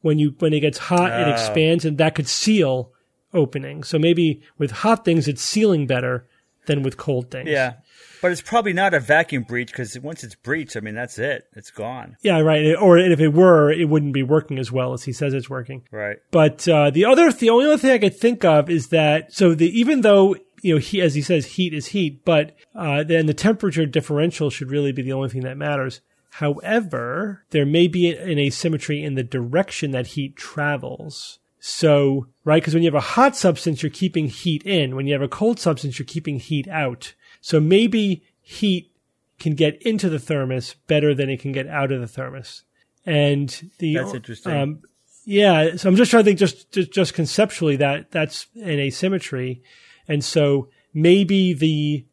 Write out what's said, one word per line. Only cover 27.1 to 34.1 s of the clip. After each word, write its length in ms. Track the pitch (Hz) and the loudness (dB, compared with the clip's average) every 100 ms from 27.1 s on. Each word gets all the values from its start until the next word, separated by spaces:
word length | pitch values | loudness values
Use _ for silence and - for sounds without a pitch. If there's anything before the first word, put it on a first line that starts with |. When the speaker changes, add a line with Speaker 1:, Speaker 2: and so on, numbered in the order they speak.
| 147 208 196 _ | -8 -8 -12 _
Speaker 1:
there 140 | 156 143 | 0 2
may 220 | 160 175 | 4 2
be 220 | 180 175 | 2 0
an 240 | 160 185 147 | -2 -4 0
asymmetry 640 | 139 - 175 156 - 147 | 0 -2 -4 -4 -4 -6
in 120 | 147 | -4
the 80 | 135 | -6
direction 680 | 123 131 120 151 196 - 147 | -4 -6 -2 -2 -2 -4 -4
that 160 | 127 110 | -4 -6
heat 280 | - 135 - | -8 -8 -10
travels. 1040 | - - 147 143 131 131 160 - - - _ _ | -14 -6 -4 -4 -8 -14 -14 -16 -18 -20 _ _
So, 680 | - - 160 147 139 139 127 _ | -12 0 4 4 4 0 -6 _
right, 180 | - 156 | 0 2
'cause 120 | 160 | 2
when 80 | 165 | 0
you 60 | 170 | 2
have 60 | |
a 60 | 143 | 0
hot 360 | - - 262 262 | -2 2 2 4
substance, 460 | 190 151 170 147 | 0 0 -4 -4
you're 80 | 156 | -6
keeping 360 | - 185 | -4 -4